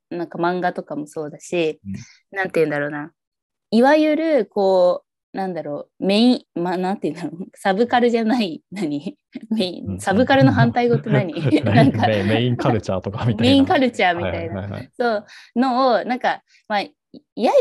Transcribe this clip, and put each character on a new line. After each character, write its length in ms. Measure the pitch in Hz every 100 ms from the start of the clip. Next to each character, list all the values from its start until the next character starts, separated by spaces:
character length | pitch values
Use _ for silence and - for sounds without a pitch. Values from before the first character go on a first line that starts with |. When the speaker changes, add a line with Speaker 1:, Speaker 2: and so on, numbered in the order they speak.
| -
Speaker 1:
な 160 | 175 170
ん 20 |
か 120 | 170
漫 220 | 170 180
画 100 | 180
と 100 | 180
か 120 | 175 147
も 120 | 147
そ 180 | 160 147
う 40 |
だ 100 | 156
し、 420 | - 180 160 147 101
Speaker 2:
う 40 |
ん。 40 | 98 110 _ _
Speaker 1:
な 140 | 381 -
ん 60 |
て 100 | 170
言 20 |
う 40 | 156
ん 20 |
だ 100 | 147
ろ 80 | 147
う 20 |
な。 220 | 151 151 _ _ _ _ _ -
い 120 | 220
わ 120 | 262 311
ゆ 200 | 311 294
る 300 | 320 294 208
こ 580 | - 190 185 180 175
う、 40 | _ _ _
な 140 | 190 190
ん 60 | 170
だ 80 |
ろ 260 | 151 147 - -
う、 60 | 185
メ 140 | 202
イ 280 | 240 247 - -
ン、 60 |
ま 120 | 175
あ、 40 | 180
な 160 | 185
ん 60 | 208
て 100 | 165
言 100 | 160
う 20 | 165
ん 60 |
だ 60 | 165
ろ 80 | -
う、 40 | -
サ 180 | 202
ブ 140 | 190 240
カ 120 | 247
ル 120 | 240
じ 80 | 226
ゃ 40 |
な 160 | 220 247
い、 220 | 196 151 -
何？ 460 | 185 160 143 160 - _
<laughs> 160 | - 226
メ 160 | 220 185
イ 160 | -
ン、 40 | -
Speaker 2:
う 20 |
ん 40 |
う 20 | 92
ん。 40 |
Speaker 1:
サ 140 | -
ブ 120 | 190 254
カ 100 | 269
ル 80 |
の 80 | 269
反 200 | 262 240
対 180 | 240 240
語 60 | 233
っ 40 |
て 100 | -
何？ 240 | 170 -
Speaker 2:
<laughs> 80 | -
メ 160 | 139 -
イ 20 |
ン、 60 | 104
Speaker 1:
な 180 | 110
ん 80 | 135
か、 160 | 107 107
Speaker 2:
メ 120 | 107
イ 40 |
ン、 40 | 98
メ 160 | 113
イ 60 | 123
ン 40 | 120
カ 160 | 139
ル 80 | 113
チ 120 | -
ャ 60 | 95
ー 40 |
と 100 | 101
か 140 | 107 117
み 100 | 202
た 80 |
い 40 | 240
な。 40 |
Speaker 1:
メ 40 | 277
イ 40 |
ン 60 | 269
カ 140 | 339
ル 120 | 254
チ 120 | 240
ャ 80 | 185
ー 40 | 175
み 80 |
た 60 | 175
い 40 |
な。 40 | 170
Speaker 2:
は 40 |
い 40 | 165
は 60 |
い 20 | 98
は 120 | 101
い 40 |
は 80 | 104
い。 80 | -
Speaker 1:
そ 180 | - 240 214
う、 100 | - - - 233
の 320 | 262 247 262
を、 120 | 208 202
な 120 | 247
ん 20 |
か、 240 | 202 160 _ _ -
ま 100 | 208
あ、 20 | 196 _ _ - _ -
や 160 | 233 539